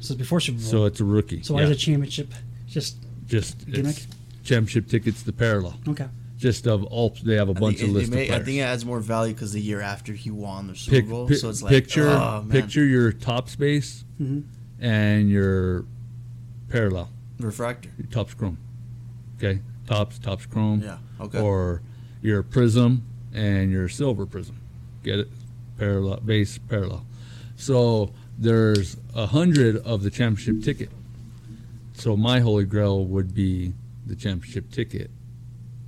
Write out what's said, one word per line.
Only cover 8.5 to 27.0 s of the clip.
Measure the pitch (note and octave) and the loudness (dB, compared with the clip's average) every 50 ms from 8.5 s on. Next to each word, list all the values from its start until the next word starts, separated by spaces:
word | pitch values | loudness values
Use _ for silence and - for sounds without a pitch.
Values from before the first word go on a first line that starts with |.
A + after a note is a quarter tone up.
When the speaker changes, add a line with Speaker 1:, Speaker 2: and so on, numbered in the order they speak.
| C3+ C#3 | -2 0
Speaker 3:
it | C3+ | 0
adds | B2 B2+ A#2+ A#2 | 0 -2 -2 -4
more | A#2+ B2 A#2 | -4 -4 -4
value | G#2+ A2+ A2+ A2+ A2+ A2+ A2 | -4 -2 0 0 0 0 -2
'cause | A#2 A#2 G#2 G#2 | -4 -6 -6 -4
the | G#2 | -4
year | G#2 G#2 G#2 G2+ | -2 -2 -4 -4
after | G2+ G2+ G2+ G2+ - B2 G#2+ | -4 -6 -8 -8 -10 -12 -12
he | G2+ - G#2+ | -10 -8 -10
won | G#2+ G#2 G2+ G2+ F#2+ F#2+ G2 | -8 -8 -8 -8 -10 -10 -10
the | F#2+ F#2 | -12 -12
Super | - - - C3+ | -10 0 4 4
Speaker 2:
Pic-, | B2+ G#2+ G#2+ | 6 4 4
Speaker 3:
Bowl, | A2+ A#2+ B2 | -2 -6 0
Speaker 2:
pi-, | B2+ C#3+ | 2 2
Speaker 3:
so | C#3 - A2+ | 2 2 -2
it's | G#2 A2 - | -4 -4 4
like, | - | 6
Speaker 2:
picture, | C#3 C3 B2+ - - D#3+ - D3 | 6 6 6 6 2 2 4 6
Speaker 3:
oh, | C#3+ - A#2 A2+ A2 G#2+ G#2 | 6 4 4 2 0 -2 -2
man. | G#2+ | 2
Speaker 2:
picture | A2 C3 - G#2 - D3 D3 | 2 2 2 2 2 2 4
your | C#3 C3 B2 A#2+ A2+ G#2 | 4 6 6 6 4 2
Topps | - - B2+ A#2+ B2 B2 - - | 0 -2 -2 -2 -2 -2 -4 -4
base | - C#3+ C#3+ D3 D3 C#3 - - - - - - - | -2 0 2 2 0 0 -2 -8 -14 -16 -16 -8 -6
Speaker 1:
Mm-hmm. | D3+ C3 C#3 D3 D3 - - - - - - - | -4 -2 -2 -4 -4 -8 -14 -18 -18 -18 -14 -6
Speaker 2:
and | - A#2+ A2 G#2+ G#2+ G#2 G#2 G#2 G#2 G2+ | -2 2 2 4 4 4 4 6 6 6
your | G2+ G2+ G2 F#2+ F#2+ F#2+ F#2 F#2 F2+ F2+ - - - - - - - - - - - - - - - - - - | 6 6 4 4 4 2 2 2 0 -2 -4 -6 -12 -14 -14 -14 -14 -14 -14 -14 -14 -14 -14 -14 -14 -14 -12 -4
parallel. | - A#2+ A2 G2+ F#2 F2+ E2+ - - - - - - - | 0 2 2 2 0 0 -4 -8 -12 -16 -16 -16 -12 -8
Speaker 3:
Refractor. | A#2+ A2 G2+ - A#2+ A#2+ B2 B2 - - - - | -6 -6 -4 -4 -4 -6 -6 -8 -12 -18 -12 -12
Speaker 2:
Your | - - | -10 -6
Topps | - A#2+ G2 - - | -4 -4 -4 -4 -4
Chrome. | - - F#2+ E2 D#2 - - - - - - - - - - - - - - - - | -6 -4 -4 -4 -6 -10 -14 -14 -14 -14 -14 -14 -14 -14 -14 -16 -16 -16 -16 -10 -4
Okay? | - G2+ F#2+ G2 - - - - - | 0 0 0 0 -2 -8 -14 -12 -4
Topps, | - A#2 G#2 G#2 - - - | -2 0 0 0 -2 -4 -10
Topps | - G2+ G2 - - | -6 -6 -6 -6 -6
Chrome. | - - A2 G#2+ G#2+ G#2+ G#2+ G2+ | -6 -2 0 2 2 2 0 -2
Speaker 3:
Yeah, | G#2 F2+ - - - - - | -4 -10 -12 -14 -16 -14 -12
okay. | G#2 G#2 - G#2+ | -12 -6 -2 0
Speaker 2:
Or | G#2+ G#2 G2 F#2+ F#2 F2+ E2+ E2 - - - - - - - - | 2 2 2 2 2 0 -2 -4 -6 -10 -16 -16 -16 -16 -14 -4
your | - A2 G#2 G2 F#2+ | 0 2 2 2 2
Prism | - - C3 A#2+ A#2 A2 B2 A#2+ A#2+ B2+ B2 A#2 - - - - - - | 2 4 6 6 6 6 6 6 6 6 4 0 -4 -12 -14 -14 -10 -6
and | G#2+ G#2+ G2+ G2 G2 F#2+ F#2+ | -2 0 2 4 4 4 4
your | F#2+ F#2+ F#2 F2 | 2 2 0 -2
Silver | - - C#3+ C3+ A#2 G2 G2 | -2 0 0 0 0 0 -4
Prism. | - - F#2+ - - - - - - - - - - - - - | -6 -8 -10 -10 -10 -12 -16 -16 -16 -16 -16 -16 -16 -16 -10 -4
Get | G#2 G2+ G2+ | -2 0 0
it? | G#2 - - - - - - - - - - - | 0 -2 -6 -16 -16 -16 -16 -16 -16 -14 -6 -2
Parallel, | G#2+ G2+ G2+ G2 G2 F#2+ F#2+ - | 0 2 2 2 2 0 -2 -2
base, | A#2 A2 A2 G#2+ G#2 - - - - - | 0 2 4 4 4 2 0 -8 -8 -4
parallel. | A#2+ G#2 F#2+ - - - | -2 -2 -2 -2 -4 -8